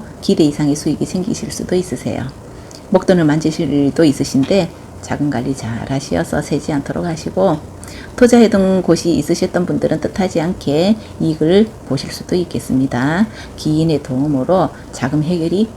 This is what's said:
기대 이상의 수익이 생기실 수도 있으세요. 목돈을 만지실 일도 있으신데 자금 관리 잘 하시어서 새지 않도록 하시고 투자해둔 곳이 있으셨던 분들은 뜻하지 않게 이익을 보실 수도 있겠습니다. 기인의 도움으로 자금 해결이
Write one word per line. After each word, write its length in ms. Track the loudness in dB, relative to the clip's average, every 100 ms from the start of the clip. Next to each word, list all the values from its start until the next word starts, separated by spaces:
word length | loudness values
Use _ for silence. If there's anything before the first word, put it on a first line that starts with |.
| 0 -4
기대 240 | 0 4 4
이상의 280 | 2 0
수익이 320 | 0 -2 -2 -2
생기실 460 | -2 -4 -4 -6
수도 240 | -8 -2 -2
있으세요. 480 | -2 -6 -4 -4 -6 -10 -16 -18 -18 -18 -2
목돈을 340 | 0 2 4 4
만지실 440 | 2 0 -2 0
일도 360 | 2 2 4 4
있으신데 680 | 2 0 0 2 2 0 -6 -18 -14
자금 280 | -6 -2 -2
관리 240 | -2 -4
잘 380 | -4 -6 -6 -4
하시어서 500 | -4 -2 -2 -2 -4
새지 300 | -2 -4 -2
않도록 340 | -4 -4 -4 -4
하시고 540 | -4 -4 2 2 2 -4 -16 -16 -16 -6 4
투자해둔 680 | 6 8 6 6 4 4
곳이 340 | 4 2 2 0
있으셨던 500 | 0 0 0 0 0
분들은 360 | 0 0 0
뜻하지 400 | -2 -2 -2 0
않게 560 | -2 -2 0 2 2 2 -2 -2
이익을 500 | 0 2 4 6 4 -2 -6
보실 240 | -4 -6
수도 240 | -10 -2 -2
있겠습니다. 920 | -2 -4 0 0 2 0 0 0 -2 -6 -14 -6
기인의 440 | 0 2 2 2
도움으로 680 | 0 -2 0 0 2 2 2 -4 -14
자금 300 | -6 -2 0
해결이 480 | 0 0 0 0 0